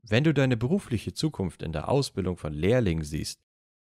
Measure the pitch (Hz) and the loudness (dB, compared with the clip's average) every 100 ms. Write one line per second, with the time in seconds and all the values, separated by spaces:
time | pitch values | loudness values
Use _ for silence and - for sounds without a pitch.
0 | - 110 156 143 131 120 120 196 - 107 | 0 2 4 4 2 2 2 0 0 -4
1 | - - 156 - 92 - 82 78 - 127 | -4 -4 -4 -2 -6 -4 -6 -4 0 0
2 | 135 - 90 87 82 76 87 127 104 80 | 0 -2 -4 -4 -6 0 2 4 2 0
3 | 73 78 - - _ _ _ _ | -2 -6 -6 -10 _ _ _ _